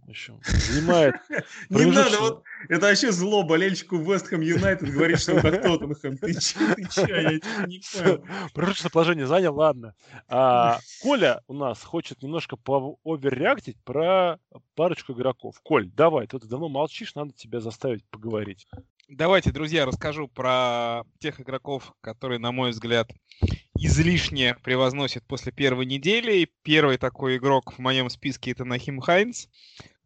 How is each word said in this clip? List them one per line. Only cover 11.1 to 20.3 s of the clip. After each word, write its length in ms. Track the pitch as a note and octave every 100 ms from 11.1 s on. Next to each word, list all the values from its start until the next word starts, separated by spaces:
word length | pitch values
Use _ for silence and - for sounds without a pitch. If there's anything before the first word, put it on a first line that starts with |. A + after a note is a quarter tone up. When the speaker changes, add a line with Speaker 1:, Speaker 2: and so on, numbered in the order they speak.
| C#4+ D#3 A#2 -
Speaker 1:
у 80 |
нас 280 | C#3 C#3 A2
хочет 360 | - E3 - C#3
немножко 340 | C3+ D#3+ - B2+
по-, 420 | - C#3 C3+ -
оверреактить 720 | D3+ D#3+ C#3 B2+ F3+ C4 - A2
про 540 | - C3 E3 F#3+ F3+ E3 _ - _
парочку 380 | - E3+ D#3+ -
игроков. 480 | A#2+ C3 B2 A2+ -
Коль, 260 | - D3 F#2+
давай, 380 | G#2+ D#3+ D#3 G#2+
ты 140 | C3
давно 280 | A2 B2 E3
молчишь, 460 | C3+ D3+ - G#3+
надо 180 | - D3
тебя 280 | - A#2 A#2+
заставить 440 | A2 - C#3 A2+ -
поговорить. 560 | G#2+ A2+ G#2+ G#2 F#2+ _ - - _ _
Speaker 3:
Давайте, 440 | C#3 E3 F#3+ -
друзья, 340 | C3 D3+ D#3+ C3+
расскажу 420 | - D#3 D3+
про 760 | C#3+